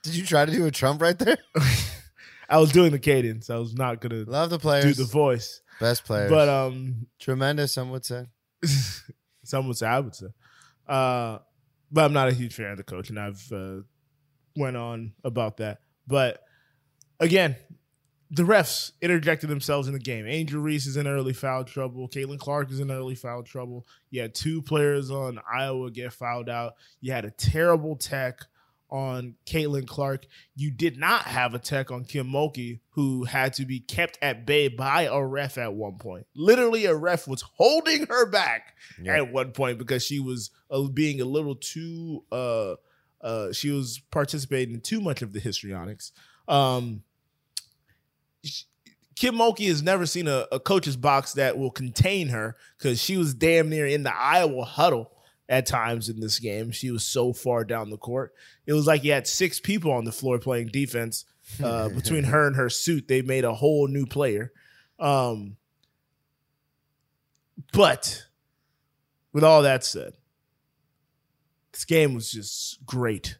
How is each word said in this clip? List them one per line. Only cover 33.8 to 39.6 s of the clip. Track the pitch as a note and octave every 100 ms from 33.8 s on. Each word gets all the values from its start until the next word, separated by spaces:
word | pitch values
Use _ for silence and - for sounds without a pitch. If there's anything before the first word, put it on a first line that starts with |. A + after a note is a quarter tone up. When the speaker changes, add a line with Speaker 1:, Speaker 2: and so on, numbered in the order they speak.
| - - E3+ -
Speaker 2:
at | C#3+ A2+ A#2
bay | D3 C#3+
by | A#2 C3+ D3+
a | D#3 C3+
ref | C3+ C3+ C#3+ C3+
at | A#2
one | G#2 G#2 F#2+
point. | G#2 F2+ - C3+
Literally, | F3 B3 A#3+ A3+ G3+
a | D#3
ref | E3+ F3 -
was | G3 - _
holding | G#3+ D#4 D#4+ D#4 D4
her | B3 A#3
back | G3 D#3+ A2+ - _ - -
Speaker 1:
Yeah. | F2+ D#3
Speaker 2:
at | C3
one | C3 C3
point | B2